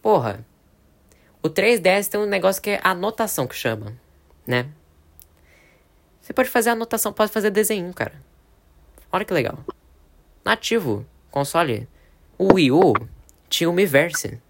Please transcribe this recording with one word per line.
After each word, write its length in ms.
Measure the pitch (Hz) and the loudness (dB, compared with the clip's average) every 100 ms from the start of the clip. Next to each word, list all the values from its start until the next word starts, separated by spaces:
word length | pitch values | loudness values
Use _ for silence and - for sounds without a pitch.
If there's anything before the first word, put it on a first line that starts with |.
porra, 460 | 220 202 117 95 - _ _ _ _ _ _ _ _ _ | 4 2 2 -6 -12 _ _ _ _ _ _ _ _ _
o 80 | 160 | -4
três 300 | 151 202 233 | 0 2 4
D 80 | 175 | 4
S 180 | 190 202 | 2 0
tem 100 | 208 | -2
um 60 | |
negócio 380 | 208 196 180 190 | -2 0 0 0
que 80 | - | -4
é 100 | 202 | -2
anotação 640 | 180 180 190 220 220 - 127 | 0 0 -4 -4 -4 -2 -6
que 80 | |
chama, 380 | - 127 110 110 117 _ _ _ _ - | -4 -6 -6 -8 -14 _ _ _ _ -4
né? 240 | 123 127 151 _ _ _ _ - _ _ _ _ _ _ _ _ _ | -4 -4 -12 _ _ _ _ -20 _ _ _ _ _ _ _ _ _
Você 140 | - | -8
pode 160 | - 254 | -2 0
fazer 220 | 247 226 | 2 2
anotação, 420 | 233 226 226 214 | 0 -2 -2 -4
pode 180 | 202 214 | 0 0
fazer 200 | 220 208 | 2 0
desenho, 420 | 202 208 214 175 | 2 0 -2 -6
cara. 220 | 180 - 147 - _ _ _ _ _ _ - _ | -8 -8 -10 -20 _ _ _ _ _ _ -20 _
Olha 140 | 180 | -4
que 100 | 214 | -2
legal. 240 | 175 123 - - - _ _ _ _ _ _ | -2 -2 -6 -12 -16 _ _ _ _ _ _
Nativo, 600 | - 220 - 226 160 101 - _ _ | -4 -2 0 -2 -2 -6 -8 _ _
console. 560 | 139 139 165 165 107 120 _ _ _ _ _ | -6 -2 0 0 -2 -8 _ _ _ _ _
O 160 | 190 | 4
Wii 160 | 185 143 | 6 6
U 220 | 139 185 107 - - - _ _ | 6 4 2 -4 -18 -20 _ _
tinha 200 | - 165 | -2 0
o 40 | |
Miiverse. 680 | 175 196 139 170 156 - 117 | 0 2 2 2 -2 -6 -10